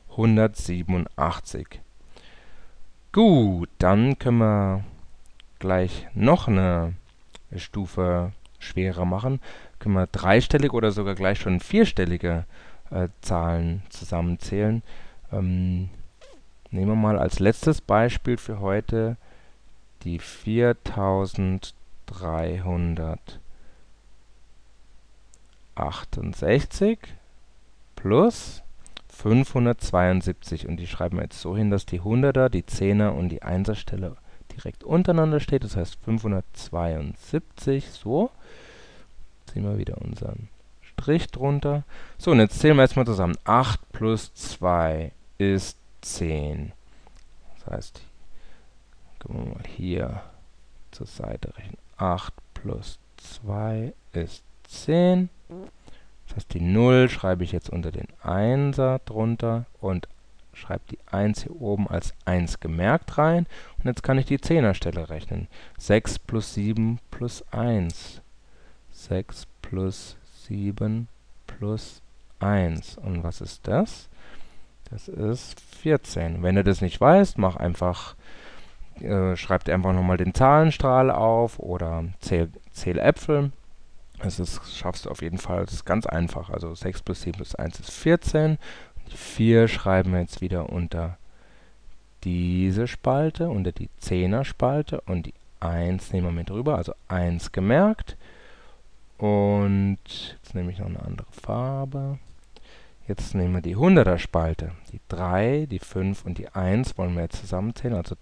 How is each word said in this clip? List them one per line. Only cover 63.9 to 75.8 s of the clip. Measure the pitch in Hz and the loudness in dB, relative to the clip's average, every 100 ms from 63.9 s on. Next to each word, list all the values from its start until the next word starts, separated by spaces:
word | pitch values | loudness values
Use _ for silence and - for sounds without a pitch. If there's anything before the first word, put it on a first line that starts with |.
| 123 | -2
kann | - 131 | 0 2
ich | 135 | 2
die | 139 | 0
Zehnerstelle | - 165 113 95 - 85 80 | 2 4 4 2 -2 -4 -6
rechnen. | 78 - 85 87 - - - | -8 -8 -8 -8 -14 -18 -6
Sechs | - 107 - - | 2 2 2 -6
plus | - 113 - | -4 -4 -4
sieben | - 104 110 113 120 - | -4 -2 0 0 -2 -8
plus | - 120 - - | -8 -8 -8 -8
eins. | 120 120 110 85 - - - - - - - - - - | -4 0 2 0 -4 -12 -18 -20 -20 -20 -20 -20 -20 -20
Sechs | - - 92 - - - - | -14 -6 -4 -6 -12 -16 -16
plus | - 95 95 98 - - - - - | -8 -4 -4 -6 -12 -20 -20 -18 -10
sieben | 104 101 104 107 113 117 - - - - | -6 -4 -2 -2 -2 -6 -14 -20 -20 -18
plus | - 104 110 - - - - - - | -8 -6 -6 -8 -18 -20 -20 -20 -4
eins. | 98 101 87 80 - - | 0 2 2 -2 -8 -12
Und | 98 87 | -6 -4
was | 82 - | -4 -8
ist | 92 - - | -12 -10 -2
das? | 123 220 - - - - - - - - - - | 0 0 -4 -18 -18 -14 -12 -12 -14 -18 -18 -14
Das | 110 - | -14 -10
ist | - 107 123 - - | -4 -2 -2 -6 -18
vierzehn. | - - | -20 -4